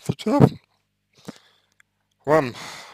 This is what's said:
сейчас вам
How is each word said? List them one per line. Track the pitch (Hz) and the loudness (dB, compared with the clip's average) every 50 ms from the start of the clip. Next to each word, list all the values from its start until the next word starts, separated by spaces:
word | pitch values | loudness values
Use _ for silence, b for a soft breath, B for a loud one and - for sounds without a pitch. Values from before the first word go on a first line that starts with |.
| - | -8
сейчас | - - - - 214 247 285 - - - - _ _ _ _ _ _ _ _ _ _ _ B B B B B B B B B B B B B _ _ _ _ _ _ _ _ _ | -8 -8 -6 -4 -2 4 4 4 4 4 -4 _ _ _ _ _ _ _ _ _ _ _ B B B B B B B B B B B B B _ _ _ _ _ _ _ _ _
вам | 135 156 160 143 120 107 B B B B B B B | 0 2 2 2 -2 -8 B B B B B B B